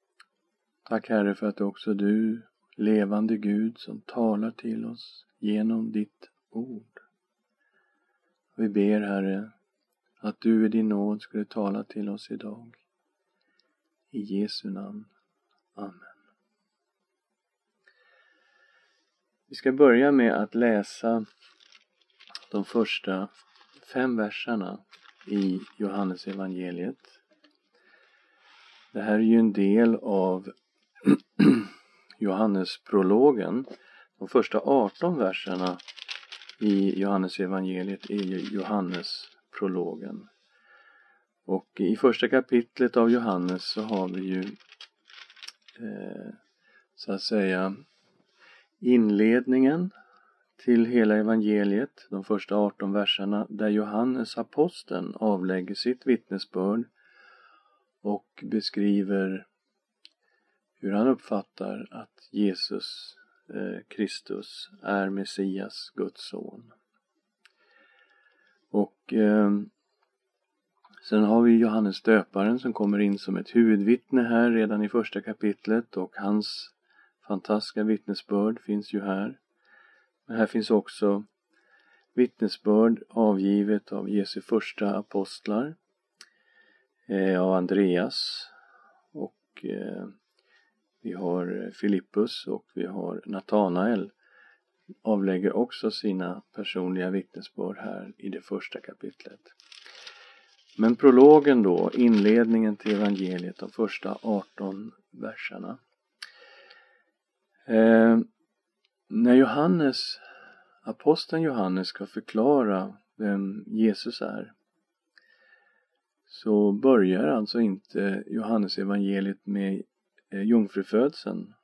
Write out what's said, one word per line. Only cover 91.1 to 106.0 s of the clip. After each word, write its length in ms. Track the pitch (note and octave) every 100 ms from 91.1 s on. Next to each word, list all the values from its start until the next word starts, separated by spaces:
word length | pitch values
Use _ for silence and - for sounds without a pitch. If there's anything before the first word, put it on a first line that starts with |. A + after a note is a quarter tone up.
har 580 | F#2 F2+ F2+ F2+ F#2+ F#2+
Filippus 720 | - G#2 F#2+ - G#2 A2+ - -
och 180 | - -
vi 120 | - F#2
har 360 | G2 F2+ F2+ -
Natanael 840 | F#2+ - G#2 F#2+ F2+ G#2 G#2+ G2 _ _ _ _ _ _ _ _ -
avlägger 540 | - G#2 G2 F#2 F#2+ -
också 340 | B2 - A2+
sina 520 | - G#2+ F#2 F2+ F#2+ -
personliga 560 | - G2+ F#2 F2+ F#2 F#2
vittnesbörd 640 | F#2+ - F2 - - F#2 G2+
här 360 | - F#2+ G2 -
i 120 | G2
det 120 | -
första 400 | - G2 - -
kapitlet. 600 | - - - - - - _ _ _ - - - - - - - _ _ _ -
Men 160 | A2+ A#2+
prologen 640 | C#3 B2 C#3+ D3+ C#3+ B2+
då, 280 | G2 F2 F2+
inledningen 840 | - A#2+ A2 G#2 A#2 A2+ A2+ A2 G2+
till 180 | G#2+
evangeliet, 640 | G2+ G#2 F#2+ F#2 F#2 F2+ -
de 120 | G2+
första 480 | - G#2+ - G2 G2+
arton 720 | A2+ G#2 - - G2 G2 A2+ - _
verserna. 680 | - A2 - - F#2+ F#2+ - _ _